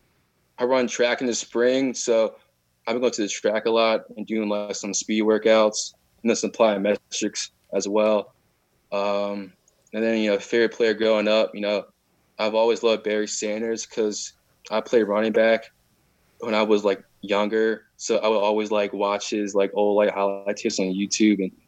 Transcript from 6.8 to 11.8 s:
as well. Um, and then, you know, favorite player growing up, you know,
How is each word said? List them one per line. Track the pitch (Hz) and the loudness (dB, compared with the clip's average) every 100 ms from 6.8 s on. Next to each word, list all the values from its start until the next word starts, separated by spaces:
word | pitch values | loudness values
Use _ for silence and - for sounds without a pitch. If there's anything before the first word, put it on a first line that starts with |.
| 101 101 - - 104 - - _ - | 0 -2 -4 -6 -6 -6 -12 _ -6
as | 98 98 | -6 -2
well. | 107 107 104 - _ _ _ _ _ - | 0 2 0 -2 _ _ _ _ _ -8
Um, | 101 101 101 101 101 95 _ _ _ _ | -4 -2 -2 -4 -8 -12 _ _ _ _
and | 107 | -4
then, | 113 113 | -2 0
you | 110 | 0
know, | 101 | -2
favorite | - 117 113 | 0 0 0
player | - 113 | 0 0
growing | 104 110 107 104 | 2 2 2 2
up, | 107 107 | 2 0
you | 101 | -2
know, | 101 101 | -4 -4